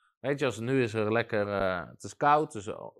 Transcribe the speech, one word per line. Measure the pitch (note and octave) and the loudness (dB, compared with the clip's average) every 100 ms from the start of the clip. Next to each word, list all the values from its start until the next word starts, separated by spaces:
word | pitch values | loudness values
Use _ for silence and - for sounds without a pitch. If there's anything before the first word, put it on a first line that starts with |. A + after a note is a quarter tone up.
| _ _ | _ _
Weet | B2+ C#3+ | -6 -2
je, | |
als | C#3 G#2+ | -2 -2
het | |
nu | A#2 C3+ | 0 2
is | A#2 | 2
er | A2 G#2+ | 2 2
lekker, | A#2 A2 G#2+ G2+ | 2 0 0 0
eh, | G2 F#2+ F2+ A#1+ | 0 0 0 -6
het | - | -12
is | G2+ - | -16 0
koud, | D3 D3+ D#3 | 4 4 2
dus | A2 G2 | -6 -10
er | - - - | -10 -12 -16